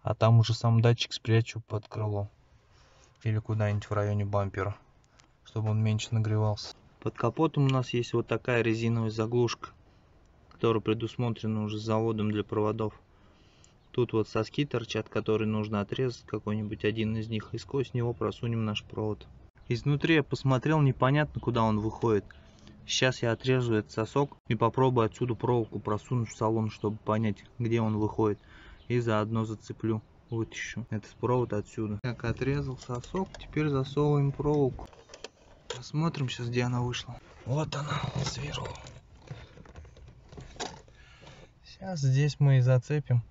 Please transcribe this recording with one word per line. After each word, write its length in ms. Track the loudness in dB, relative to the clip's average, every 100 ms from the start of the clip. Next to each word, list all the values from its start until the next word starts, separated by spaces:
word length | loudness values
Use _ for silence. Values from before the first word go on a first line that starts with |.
А 120 | -2
там 240 | 4 6 8
уже 140 | 6
сам 260 | 2 4 6
датчик 320 | 6 4 -2
спрячу 480 | -6 2 4 2 -8 -8
под 220 | -8 -6
крыло. 400 | -6 -2 -2 -6 _ _ -20 _ _ _ _ -20 _
Или 160 | -2 -2
куда-нибудь 500 | -2 0 0 0 -2
в 20 |
районе 320 | -2 0 0
бампера, 540 | 0 0 -2 -2 -4 -6 _ _ _ _ _ _
чтобы 280 | -10 -4 0
он 120 | 2
меньше 240 | 2 0 0
нагревался. 640 | 0 2 2 2 -2 -8 -16 -20 _
Под 140 | -8
капотом 500 | -2 -2 2 0 2
у 40 | 2
нас 240 | 2 0
есть 200 | -4 0
вот 120 | -2 0
такая 340 | -2 0 2
резиновая 480 | 2 2 0 0 0
заглушка, 600 | -2 0 2 2 -2 -10 -20 -20 -20 _ -20 _ -20 -20
которая 300 | -2 2 2
предусмотрена 840 | 0 -2 -2 -2 -2 -2 -2 -2
уже 160 | -2 -4
заводом 520 | 0 0 2 0 0
для 120 | 0
проводов. 560 | 0 0 0 0 -4 -6 _ _ -20 _ _ _ -20 _ _
Тут 220 | -2 0
вот 140 | 0 0
соски 380 | -2 -2 -2
торчат, 420 | -2 -4 -4 -6 -2
которые 400 | -4 0 0 0
нужно 340 | -2 -2 -2
отрезать, 440 | -2 -2 -2 -4
какой-нибудь 580 | -8 -6 -4 -4 -4 -2
один 320 | -2 0 -2 -2
из 100 | -4
них, 200 | -6 -6
и 80 | -10
сквозь 340 | -4 -4 -2
него 200 | -2 -2
просунем 520 | -2 -4 -2 -4 -2
наш 180 | -2 -4
провод. 440 | -6 -4 -4 -4 -10 -20 -20 _ -4
Изнутри 480 | -2 0 2 4
я 80 | 4
посмотрел, 580 | 2 0 2 2 4 4
непонятно, 580 | 4 4 4 4 0 -2
куда 220 | 0 2
он 180 | 2 2
выходит. 460 | -2 0 2 2 0 -20 -20 -20 -20 -20 -6
Сейчас 340 | 0 0 2
я 120 | -2
отрежу 420 | 0 2 2 2
этот 160 | 0 0
сосок 440 | -4 -2 0 -2 -6 -4
и 80 |
попробую 500 | 0 2 4 4 4
отсюда 300 | 2 0 -4
проволоку 440 | -2 0 0 0 -6
просунуть 500 | -4 -4 -2 -2 -2
в 60 |
салон, 360 | -2 0 0 -2
чтобы 260 | -2 -4 -4
понять, 460 | -2 0 0 -2 -12 -6
где 220 | 0 2
он 180 | 2 0
выходит. 400 | 0 2 0 0 -10 -20 -20 -20 -2
И 80 | 0
заодно 460 | 2 2 2 -2
зацеплю, 560 | -2 -6 -10 -4 -2 -2 -6 -20 -8
вытащу 560 | -6 -6 -6 -8 -8 -6
этот 220 | -8 -8
провод 420 | -6 0 0 0
отсюда. 440 | -2 -4 -6 -4 -4
Так, 220 | -6 -4
отрезал 520 | -4 -2 -2 -2 -4 -8
сосок, 520 | -8 -10 -6 -6 -6 -8
теперь 300 | -8 -2 0
засовываем 640 | 0 -2 0 2 2 2
проволоку. 520 | 0 0 2 2 0 -14 -18 -20 -18 -18 _ -20 -20 -14
Посмотрим 540 | -12 -4 0 0 0 -4
сейчас, 220 | -4 -2
где 140 | 0
она 180 | 0 0
вышла. 360 | -2 -4 -8 -14 -18 -14
Вот 280 | -4 -4 -2
она, 280 | -6 -4 -4 -4 -4
сверху. 420 | -4 -6 -8 -8 -10 -12 -16 -20 -20 -20 -18 -16 -16 -20 -20 -20 -20 -20 -20 -20 -20 -20 -18 -12 -12 -12 -20 -20 -20 -20 -20 -20 -20 _
Сейчас 380 | -20 -12 -8 -2
здесь 340 | 0 2 2 4
мы 160 | 6 6
и 20 |
зацепим. 640 | 6 4 2 -4 2 0 0